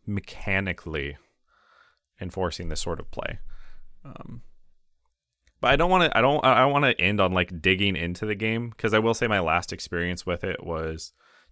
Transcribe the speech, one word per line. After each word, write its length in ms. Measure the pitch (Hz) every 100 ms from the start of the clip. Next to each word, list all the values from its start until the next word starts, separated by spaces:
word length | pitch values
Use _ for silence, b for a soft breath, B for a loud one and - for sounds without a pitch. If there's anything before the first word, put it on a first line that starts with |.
| 107
mechanically 1080 | 98 - - - 95 98 85 80 78 71 71 _ _ _ b b b b b b -
enforcing 480 | 92 95 90 - 85
this 120 | 78
sort 200 | 87 82
of 100 | -
play. 300 | - - - - b b b b -
Um, 380 | 139 - - 120 - - - _ _ _ _ _ _ _ _ _
but 80 | 120
I 60 | 139
don't 140 | 175
wanna, 220 | 185 165
I 60 | -
don't, 240 | 127 147
I 140 | 131 117
don't 140 | 139
wanna 220 | 143 139 -
end 220 | 90 104
on, 100 | 92
like, 300 | 90 87 85
digging 340 | 92 95 101 80
into 300 | 87 90 107
the 80 |
game, 380 | 101 110 113 120 -
'cause 160 | 110
I 60 | 110
will 160 | 113
say 120 | 113 117
my 120 | 101
last 320 | 82 85 -
experience 540 | 90 - 87 87 90 90
with 180 | 87
it 180 | 95 - -
was 480 | 80 80 80 - _ b b b